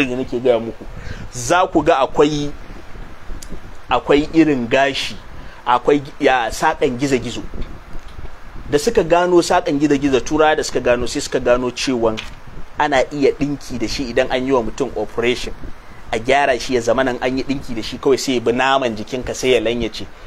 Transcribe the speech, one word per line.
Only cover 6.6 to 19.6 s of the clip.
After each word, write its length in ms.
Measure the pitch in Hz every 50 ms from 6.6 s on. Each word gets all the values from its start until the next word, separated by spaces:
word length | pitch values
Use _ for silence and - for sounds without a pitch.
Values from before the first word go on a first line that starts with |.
| 170 160 160 - 160 139 123 120
gizo-gizo. 440 | 143 139 139 120 113 120 107 104 - - - - - - - - - - - - - - - - - - - - - - - - - -
Da 80 | 139 147
suka 240 | - 233 220 226 175
gano 320 | 156 170 175 180 180 180 170
saƙan 360 | 160 - 185 180 180 165 147 143
gizo-gizo, 400 | 151 147 143 135 143 139 135 120
Turawa 360 | - - 156 156 156 151 156
da 60 | 151
suka 180 | 127 - - 127
gano, 260 | 123 123 120 123 120
sai 140 | 113 - 147
suka 200 | - - - 135
gano 300 | 123 123 123 123 127 123
cewan 460 | 120 - - 139 127 120 113 113 113 - - - - - - - - - - - - -
ana 240 | 147 147 139 131 123 -
iya 200 | 143 147 139 127
ɗinki 460 | - - 143 147 143 - - - 127 117
da 100 | 113 107
shi 160 | - - 139 117
idan 160 | 117 131 131 120
an 140 | 131 127 127
yi 60 | 135
wa 100 | 135 123
mutum 280 | 113 107 - - 135 113 -
operation. 560 | 107 110 - - - 117 120 123 - - 107 - - - - - - - - - - - -
A 60 | 120 113
gyara 400 | 113 123 135 143 143 139 127 113
shi 140 | - 135 131
ya 60 | 120
zama 240 | 113 120 110 131 131
nan 140 | 123 123 120
an 160 | 120 131 131 131
yi 60 | -
ɗinki 300 | - 135 143 - - 120
da 80 | 110
shi, 160 | 104 - 131 120
kawai 200 | - 143 131 -
sai 160 | - 143 127
ya 60 | 120
bi 120 | 113 120
naman 420 | 117 127 127 135 135 135 131 117 107
jikinka 380 | 104 104 - 135 127 120 - 110
sai 180 | - 139 127 123
ya 40 | 113